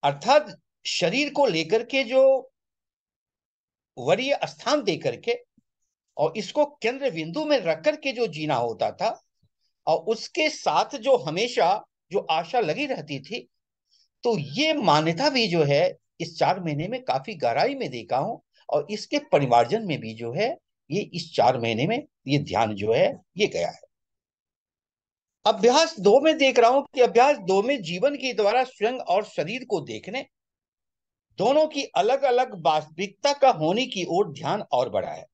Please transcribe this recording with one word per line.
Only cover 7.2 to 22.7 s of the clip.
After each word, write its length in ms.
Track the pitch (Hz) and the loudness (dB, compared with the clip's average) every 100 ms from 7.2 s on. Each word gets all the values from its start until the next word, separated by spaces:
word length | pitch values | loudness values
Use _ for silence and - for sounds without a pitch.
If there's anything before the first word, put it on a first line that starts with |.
| 160 175 302 | -8 -6 0
में 120 | 285 | 0
रख 260 | 170 156 | 0 -2
करके 280 | 294 302 285 | -2 -2 -6
जो 160 | 240 226 | -4 -4
जीना 280 | 151 151 131 | -4 -2 0
होता 360 | 120 107 107 | -2 -2 -4
था 320 | - 208 - _ _ _ _ _ _ - | -2 -6 -6 _ _ _ _ _ _ -2
और 120 | 214 | -2
उसके 500 | 165 226 - - 311 | 0 -6 -4 -2 -2
साथ 480 | - - 156 214 277 | -2 -2 0 -2 -4
जो 200 | 226 269 | 2 2
हमेशा 680 | 139 160 233 240 175 190 - _ _ | 2 -4 -2 0 2 0 -4 _ _
जो 80 | 190 | -6
आशा 400 | 196 160 165 254 | -2 -4 0 -2
लगी 260 | 190 175 285 | 0 -2 -4
रहती 340 | 247 147 139 | -6 -8 -10
थी, 300 | - 202 - _ _ _ _ _ _ _ | -10 -12 -14 _ _ _ _ _ _ _
तो 140 | 247 214 | -2 -2
ये 360 | 143 156 311 | -4 -2 0
मान्यता 560 | 311 208 151 156 170 285 | 2 4 4 2 0 0
भी 180 | 269 220 | 0 0
जो 160 | 170 | 2
है 340 | 143 143 180 - _ _ | 2 2 2 -2 _ _
इस 200 | 170 - | -12 -2
चार 200 | 147 185 | 0 0
महीने 280 | 170 147 175 | -2 -4 -6
में 160 | 254 | -8
काफी 300 | 254 135 139 | -4 -4 -4
गहराई 420 | 190 123 120 208 277 | -4 -2 0 0 -2
में 140 | 196 | -8
देखा 280 | 123 110 127 | -8 -4 -4
हूं 200 | 175 233 _ _ _ | -2 -8 _ _ _
और 180 | 120 147 | -4 -2
इसके 280 | 208 - 294 | -8 -4 -6
परिमार्जन 680 | 294 160 135 117 120 202 214 | 0 0 4 4 4 0 -2
में 140 | 143 | -6
भी 140 | 110 | -8
जो 200 | 113 117 | -10 -8
है 240 | 135 226 339 _ _ _ | -4 -4 -4 _ _ _
ये 100 | 170 | -6
इस 320 | 214 175 - | -4 -8 -8
चार 260 | - 123 131 | 2 2 2
महीने 280 | 113 110 147 | -2 -2 0
में 200 | 240 - _ - | -2 -6 _ -2
ये 120 | 143 | -2
ध्यान 360 | 90 90 110 | 0 -2 -2